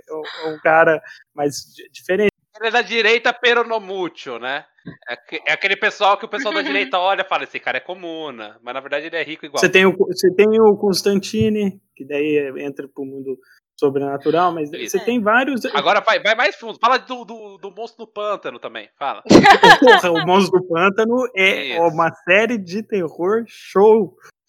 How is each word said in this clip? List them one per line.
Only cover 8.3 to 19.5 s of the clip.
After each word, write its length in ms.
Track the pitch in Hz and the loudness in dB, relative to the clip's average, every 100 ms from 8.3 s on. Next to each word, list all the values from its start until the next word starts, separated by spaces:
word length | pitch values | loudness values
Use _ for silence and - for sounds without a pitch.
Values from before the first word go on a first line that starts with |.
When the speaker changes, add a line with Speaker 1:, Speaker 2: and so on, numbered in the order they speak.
| 120 107 113 | -12 -16 -16
Speaker 2:
mas 120 | 120 | -12
na 60 | 131 | -12
verdade 260 | 135 143 160 | -6 -6 -6
ele 100 | 165 | -8
é 80 | |
rico 220 | 147 156 156 | -8 -12 -10
igual. 160 | 147 | -2
Speaker 1:
Você 80 | 175 | 2
tem 160 | 190 190 | 4 2
o, 100 | 185 | 2
você 380 | 185 180 185 | -2 -2 0
tem 260 | 180 214 220 | 4 4 4
o 160 | 220 202 | 4 4
Constantine, 1040 | 208 180 202 202 - 220 220 214 196 190 _ - | 0 -2 0 -2 -2 -2 -2 -2 -4 -8 _ -20
que 100 | 135 | -8
daí 460 | 143 151 147 139 139 | -4 -2 -2 -2 -8
entra 300 | 143 139 139 | -12 -12 -14
pro 180 | - 135 | -14 -12
mundo 320 | 139 135 131 _ _ _ _ | -12 -10 -12 _ _ _ _
sobrenatural, 720 | 147 135 139 139 156 156 180 | -2 0 -4 -4 0 2 2
mas 220 | 170 147 | 0 -6
Speaker 2:
Isso. 180 | 165 220 | -8 -8
Speaker 1:
você 60 | 196 | -6
Speaker 3:
É. 80 | 202 | -4
Speaker 1:
tem 160 | 247 | -2
vários. 420 | 202 233 269 254 254 | 2 2 0 -4 -4
Speaker 2:
Agora 340 | 147 143 202 | -2 0 0
vai, 200 | 226 190 | 2 0
vai 140 | 196 226 | 0 0
mais 200 | 277 - | -2 -4
fundo. 200 | 226 - | -12 -2
Fala 160 | 226 254 | 0 0
do, 260 | 247 254 | -2 -14
do, 340 | 226 226 208 190 | -14 -16 -18 -18
do 120 | 196 | -16
Monstro 340 | 180 226 - 226 | -14 -14 -16 -16
do 60 | |
Pântano 480 | 202 208 190 143 120 | -8 -6 -6 -8 -12
também, 300 | 123 113 104 - | -12 -14 -16 -10
fala. 260 | 135 107 - - 403 | -8 -4 4 6 8